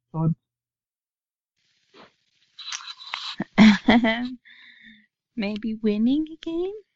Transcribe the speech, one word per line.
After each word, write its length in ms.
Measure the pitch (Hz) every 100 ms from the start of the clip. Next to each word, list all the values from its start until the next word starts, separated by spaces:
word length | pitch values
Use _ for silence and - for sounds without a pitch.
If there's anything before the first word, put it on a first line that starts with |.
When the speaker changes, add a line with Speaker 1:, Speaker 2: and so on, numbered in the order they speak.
| _
Speaker 1:
time. 240 | 160 160 165 _ _ _ _ _ _ _ _ _ _ _ _ _ _ _ - - _ _ _ _ - - - - - - - - - - -
Speaker 2:
<laughs> 840 | 214 202 - 226 226 226 247 247 _ - - - 226 214 _ _ _ -
Maybe 380 | 202 214 226 220
winning 440 | 214 208 233 285 311
a 40 | 330
game? 280 | 330 330 370 427 -